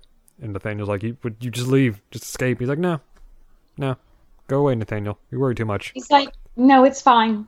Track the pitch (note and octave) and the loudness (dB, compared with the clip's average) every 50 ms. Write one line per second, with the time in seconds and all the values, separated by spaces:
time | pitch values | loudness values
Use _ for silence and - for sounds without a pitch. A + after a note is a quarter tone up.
0 | _ _ _ _ _ _ _ - C3 G#2+ G2 F#2 - A2 G#2 G#2 G#2 G2+ G2+ F#2+ | _ _ _ _ _ _ _ -16 -12 -10 -10 -8 -8 -8 -6 -6 -4 -4 -4 -4
1 | A2 A#2 A#2 _ - A#2 G#2+ - B2 A#2+ G#2+ A#2+ B2 B2+ C3+ C3+ C3+ A#2+ G2+ - | -4 -6 -8 _ -8 -10 -8 -6 -10 -8 -6 -4 -2 2 2 4 4 2 0 -6
2 | _ _ - A2+ - - - - B2+ B2+ A#2 - B2 C3 D3 D#3+ F3+ F3+ E3 C#3+ | _ _ -16 -14 -14 -12 -8 -4 -2 -2 -2 -2 -2 -4 -2 -2 -2 -2 -2 -4
3 | _ _ - _ - - - - - _ - _ _ _ _ C#3+ C#3+ - - _ | _ _ -20 _ -20 -20 -20 -20 -20 _ -20 _ _ _ _ -6 -4 -4 -6 _
4 | _ _ _ _ _ _ _ _ _ - C3+ C#3+ D3 C#3 B2 A2+ G#2+ - A2 G#2 | _ _ _ _ _ _ _ _ _ -2 0 2 2 2 0 0 -2 -4 -6 -6
5 | G2+ G#2 G2+ _ _ _ B2+ B2+ C3+ B2+ A2+ A#2+ A2+ G#2+ G2+ G2 - - - C4 | -6 -6 -8 _ _ _ -4 -2 -2 -2 0 -2 -2 -2 -2 -4 -6 -8 -14 -14
6 | B3+ - C#4+ C#4 C#4 - - - - - - A#3+ B3+ C#4 C4+ C4 B3+ C#4 C4+ - | -2 -2 0 0 0 -6 -12 -20 -20 -16 -2 2 4 6 8 8 6 6 4 4
7 | - B3+ A#3+ A#3 A3 A3+ G#3+ G#3 G#3+ | 4 4 6 6 4 2 0 -4 -6